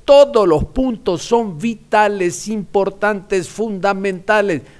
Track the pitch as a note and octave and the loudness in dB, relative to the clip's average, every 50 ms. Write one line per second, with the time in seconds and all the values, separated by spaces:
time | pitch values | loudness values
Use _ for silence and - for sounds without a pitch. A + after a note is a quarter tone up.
0 | - - C#4 C#4+ C#4+ C#4 A#3+ A3 G3+ F3 D#3 D3+ - - - B3+ C4 C4 A3+ F3+ | 2 4 6 6 6 6 4 2 4 4 4 2 0 -2 -4 -2 -2 -2 -4 -4
1 | - G3+ F3 D3 - - A#3 A#3 A3+ G3+ E3 D3 G3 A#3 A3+ G#3+ - - A3+ G#3+ | -4 -4 -4 -4 -2 0 0 0 0 -2 -6 -6 -6 -6 -6 -8 -6 -2 2 2
2 | G#3+ G#3 G#3 G3 F3+ F3 F3 - - G3+ A3 G#3+ F3+ - - G3+ F#3+ G3 G3 - | 2 2 0 -2 -2 -4 -4 -6 -8 -6 -6 -6 -6 -2 -2 0 0 -2 -2 -2
3 | G#3+ G#3 G#3+ F#3+ G3 - G3 F#3 D#3 - - - A3+ A3+ G3+ F#3 F3 G3+ G3+ F#3+ | -2 -2 -2 -4 -4 -4 -4 -4 -4 -4 -6 -6 -6 -6 -4 -2 -2 -2 -2 -2
4 | G3 G3 F#3 E3+ - - G#3+ G#3+ G#3 G3 E3 B2+ - - - - | -2 -4 -4 -4 -2 0 0 0 0 0 -2 -4 -6 -10 -20 -20